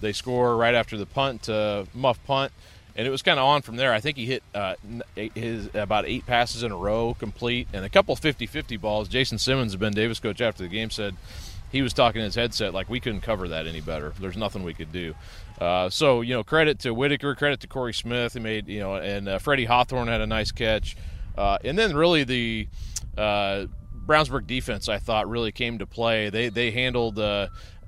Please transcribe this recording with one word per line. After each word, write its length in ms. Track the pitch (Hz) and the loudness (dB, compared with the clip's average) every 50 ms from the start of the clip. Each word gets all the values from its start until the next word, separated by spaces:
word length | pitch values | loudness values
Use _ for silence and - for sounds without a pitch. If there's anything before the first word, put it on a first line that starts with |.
They 120 | 104 107 101 | -4 -2 -2
score 440 | - - 127 123 123 123 120 117 | -2 -4 -2 2 4 4 4 4
right 180 | 113 117 117 120 | 6 6 6 6
after 220 | 117 110 - 113 107 | 4 2 2 -4 -6
the 80 | 98 | -8
punt, 420 | - - 135 135 139 123 110 - - | -4 -2 0 0 0 -2 -4 -4 -2
uh, 360 | 110 107 107 104 101 101 95 90 - | 0 0 2 2 0 -2 -4 -6 -6
muff 280 | 120 135 131 117 - - | 2 2 2 2 2 0
punt, 260 | - 139 135 139 - - - - - - - - - - | 0 0 0 0 -2 -4 -12 -20 -20 -20 -20 -20 -12 -6
and 100 | - 113 | -4 -2
it 40 | 131 | -2
was 120 | 135 131 - | -2 0 2
kinda 180 | 185 165 139 | 4 4 6
on 220 | 131 139 147 143 131 | 6 6 4 4 2
from 140 | - 113 | -2 -2
there. 160 | 120 131 131 117 | 0 4 4 4
I 80 | 107 | 4
think 160 | 113 151 147 | 2 0 -4
he 100 | 135 110 | -4 -2
hit, 160 | 120 131 110 - - - | -2 -2 -4 -4 -6 -4
uh, 200 | 101 101 92 90 - - | -2 -2 -2 -2 -4 -8
n-, 200 | 101 117 113 - - - | -10 -10 -10 -10 -10 -8
eight, 160 | 98 107 110 - | -8 -8 -6 -6
his, 340 | 110 113 113 117 110 101 - - | -4 -4 -4 -4 -4 -6 -4 -4
about 320 | 104 104 95 107 104 90 | -4 0 2 2 2 2
eight 200 | 73 117 127 - | 0 -4 -4 -2
passes 360 | - 123 117 120 113 - 113 120 | 2 4 4 4 2 0 -4 -4
in 100 | 113 98 | -4 -4
a 40 | |
row 380 | 87 92 101 107 113 117 117 123 - | -2 0 0 2 2 2 0 -2 -4
complete 500 | 120 107 98 - 120 120 120 123 123 - - | -6 -8 -6 -4 -2 0 0 0 -2 -4 -6
and 120 | 98 95 | -6 -6
a 40 | 104 | 4
couple 260 | - 190 196 - 135 | 4 4 4 4 0
fifty 300 | - - 156 131 - 120 | 0 2 0 0 0 -6
fifty 320 | 101 - 151 151 - 120 98 | -6 -6 -8 -6 -6 -8 -4
balls. 300 | 95 107 107 107 107 95 | -2 0 0 0 -2 0
Jason 300 | 117 127 131 - 120 101 | 0 0 2 2 0 0
Simmons, 340 | - 131 131 135 123 110 95 | 0 2 2 2 0 -2 -2
the 60 | 92 | -2
Ben 140 | 107 107 101 | -2 0 2
Davis 280 | 104 110 117 113 - | 2 0 0 0 -2
coach, 200 | - 110 98 - | -4 -4 -2 0
after 220 | 120 113 - - 92 | 0 0 0 -2 -8
the 80 | 87 | -6
game 200 | 92 107 113 104 | -6 -6 -6 -4
said 240 | - - 104 101 92 - - - - - - - - - - - | -4 -4 -4 -6 -6 -8 -14 -14 -14 -12 -12 -12 -12 -12 -12 -4
he 120 | - 135 135 | -2 0 0
was 100 | 117 - | 0 4
talking 280 | - 131 117 104 113 | 6 6 6 6 2
in 40 | 110 | -2
his 100 | 101 - | -2 0
headset 380 | 117 120 120 - - 110 98 85 | 0 -2 0 0 -2 -2 -2 -2
like, 160 | 95 92 90 | -4 -4 -4
"We 120 | 117 127 | -6 -4
couldn't 200 | - 123 107 95 | -4 -4 -4 -4
cover 280 | - 113 110 95 92 85 | -2 -2 -2 -2 -2 -4
that 180 | 80 80 78 | -4 -4 -4
any 160 | 80 82 78 76 | -6 -6 -8 -6
better. 320 | 82 80 76 73 76 82 95 | -6 -6 -4 -6 -6 -8 -6
There's 200 | 95 95 87 104 | -8 -6 -4 -4
nothing 240 | 110 98 - 98 92 | -4 -4 -4 -6 -6
we 120 | 85 80 | -8 -8
could 160 | - 82 78 | -8 -10 -8
do." 240 | 80 90 87 80 76 - - - - - - - - - | -8 -6 -6 -6 -8 -10 -14 -14 -14 -14 -14 -14 -8 -2
Uh, 300 | 90 85 90 92 90 92 | 0 2 2 2 2 0
so, 320 | - - 156 139 127 117 117 | 0 2 4 4 4 4 2
you 120 | 120 127 | 0 -2
know, 80 | 117 107 | -2 -2
credit 360 | - 156 160 160 151 139 - | 2 4 4 4 4 2 2
to 140 | - 127 113 | 0 -2 0
Whitaker, 400 | 117 135 143 147 135 - 143 135 | 2 2 2 2 0 0 -4 -2
credit 260 | - 147 147 139 - | 0 2 0 0 0
to 60 | - | -4
Corey 280 | - - 135 127 117 104 | -8 -6 -4 -4 -2 -4
Smith. 380 | - - 117 120 123 120 117 - | -4 -4 -2 -2 0 0 -2 -4
He 80 | 123 | -4
made, 280 | 113 110 110 107 101 - | -4 -2 -4 -4 -4 -4
you 120 | 101 104 | -6 -4
know, 160 | 98 95 98 | -2 -2 -2
and, 320 | 95 76 101 101 101 98 98 | -2 -2 -2 -4 -4 -2 -2
uh, 100 | 95 92 | -2 0
Freddie 280 | - 147 143 135 117 | 2 2 2 2 4
Hawthorne 420 | 110 120 123 123 - 131 127 120 117 | 6 6 6 6 4 2 -2 0 2
had 120 | 117 110 | 2 2
a 60 | 110 | 2
nice 240 | 110 110 110 107 - | 2 2 0 0 0
catch. 460 | - - 117 110 110 104 - - - - - - - - - - - - | -2 0 2 2 2 2 0 -2 -6 -8 -10 -10 -8 -8 -8 -8 -2 0
Uh, 200 | 101 101 101 95 - | 2 2 2 2 0
and 160 | 123 156 202 | 0 2 2
then 160 | 226 202 147 | 2 4 4
really 300 | 147 165 175 175 156 139 | 6 6 6 6 6 4
the, 440 | 120 127 123 117 113 113 110 104 - - - - - - - - - - | 2 2 0 0 0 0 -2 -4 -6 -8 -8 -8 -8 -8 -8 -8 -8 -4
uh, 500 | 104 107 107 104 104 101 98 98 101 95 - - - - - - - - | 0 0 2 2 2 2 2 0 -2 -4 -6 -8 -12 -12 -12 -12 -8 2
Brownsburg 400 | - 151 151 156 123 131 135 - | 4 4 4 4 4 0 -4 -2
defense, 420 | - 123 127 - 127 110 101 - - | -2 -4 -2 -2 -2 -4 -4 -2 -2
I 100 | 104 95 | -2 -2
thought, 320 | - 120 113 107 101 98 | 0 2 2 2 2 0
really 200 | 117 120 117 107 | 0 -2 -2 -2
came 280 | - - 123 117 117 107 | -2 -2 -4 -4 -2 -6
to 80 | 98 | -8
play. 420 | - - 117 117 117 113 110 107 104 | -8 -4 0 2 2 4 2 2 0
They, 220 | 98 110 120 120 | 0 0 0 0
they 220 | 98 117 120 117 104 | 0 0 0 0 2
handled, 460 | 123 127 127 123 123 117 113 101 110 | 0 0 2 2 2 0 0 0 0
uh, 300 | 107 104 101 101 98 92 - - - - - - - | 0 2 2 2 0 -2 -4 -10 -14 -14 -16 -16 -10